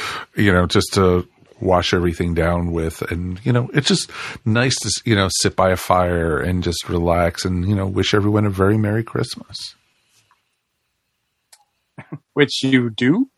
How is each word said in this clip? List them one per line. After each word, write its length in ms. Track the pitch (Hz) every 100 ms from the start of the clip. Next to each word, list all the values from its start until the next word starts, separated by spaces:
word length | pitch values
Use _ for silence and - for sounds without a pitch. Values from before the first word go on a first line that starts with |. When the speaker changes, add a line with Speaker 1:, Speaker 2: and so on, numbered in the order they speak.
| - - -
Speaker 1:
you 180 | - 104
know, 140 | 90 90
just 280 | 104 92
to 340 | - 92 90 90 _ _ _
wash 340 | 98 90 87
everything 400 | 92 87 82 87
down 380 | 82 - 87 87
with. 280 | 85 80 -
And, 360 | - 85 90 92
you 80 | 127
know, 180 | 123 123
it's 140 | - 127
just 240 | 180 - - - -
nice 300 | - 110 135 123
to, 100 | 107 -
you 100 | -
know, 140 | 104 95 -
sit 120 | 98
by 160 | - 95
a 60 | 90
fire 640 | - 90 90 87 82 76
and 240 | 69 90
just 240 | 87 85 -
relax 560 | 87 85 85 85 -
and, 240 | 92 90 90
you 60 | 104
know, 100 | 95
wish 280 | 98 95
everyone 320 | 107 101 107 104
a 40 |
very 260 | 95 95 110
Merry 260 | 104 107
Christmas. 720 | 113 - - - - - - - _ _ _ _ _ _ _ _ _ _ _ _ _ _ _ _ _ _ _ _ _ - - 151 _
Speaker 2:
Which 320 | - 143 -
you 260 | 135 135 120
do? 400 | 107 123 185 269